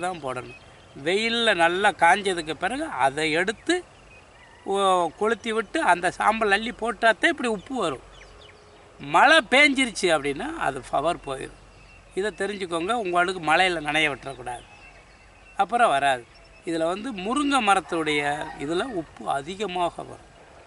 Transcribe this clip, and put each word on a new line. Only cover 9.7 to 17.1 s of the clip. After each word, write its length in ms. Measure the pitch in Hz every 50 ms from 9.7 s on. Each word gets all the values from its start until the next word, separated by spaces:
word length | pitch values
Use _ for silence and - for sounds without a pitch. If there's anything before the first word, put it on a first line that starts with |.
| 269 262 262 233 180 - - 180 160
அப்படின்னா 320 | 151 147 143 135 156 226 302 330 - -
அது 120 | 147 131 131 120 -
பவர் 340 | - 143 143 165 175 139 -
போயிடும். 360 | 139 135 131 - - - - - - - - - - - - - - - 185
இதை 100 | 196 214 170 -
தெரிஞ்சுக்கோங்க, 540 | 196 196 208 190 196 165 175 165 170 196 233 247 208
உங்களுக்கு 380 | 180 170 175 175 185 185 185 160 151
மழையில 320 | 156 175 185 185 175 160 151
நனைய 200 | 151 147 156 156 151
விட்டுறக்கூடாது, 520 | 135 117 - 139 131 123 120 120 123 120 - - - - - - - - - - - - - - - - - - -
அப்புறம் 340 | - 196 180 233 240 240 196 147
வராது. 280 | 139 143 139 131 120 113 _ - - - - - - -
இதுல 200 | - 165 165 160 165 185
வந்து 160 | 202 214 269